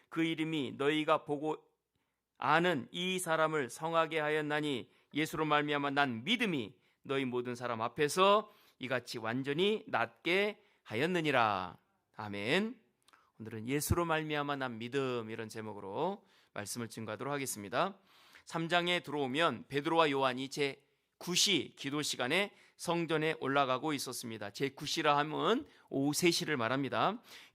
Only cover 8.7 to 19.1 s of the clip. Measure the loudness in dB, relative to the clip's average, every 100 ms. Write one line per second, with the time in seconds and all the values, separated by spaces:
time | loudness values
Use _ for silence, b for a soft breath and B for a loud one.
8.7 | B -4 -4 -4 -6 -4 -2 -2 2 2
9.7 | 0 0 0 0 -2 0 2 0 -4 b
10.7 | b -8 -2 0 2 2 4 4 2 -4
11.7 | -10 _ _ _ -12 -8 -6 0 0 0
12.7 | -6 _ _ _ b b -16 -12 -8 -2
13.7 | -2 0 0 0 0 -2 -2 -2 -4 -4
14.7 | -6 -4 -2 -2 -2 -4 -8 -10 -10 -10
15.7 | -10 -8 -4 -2 -4 _ b b -10 -8
16.7 | -6 -8 -8 -8 -6 -4 -4 -6 -8 -4
17.7 | -2 -2 -4 B B B B B -4 0
18.7 | 2 2 0 0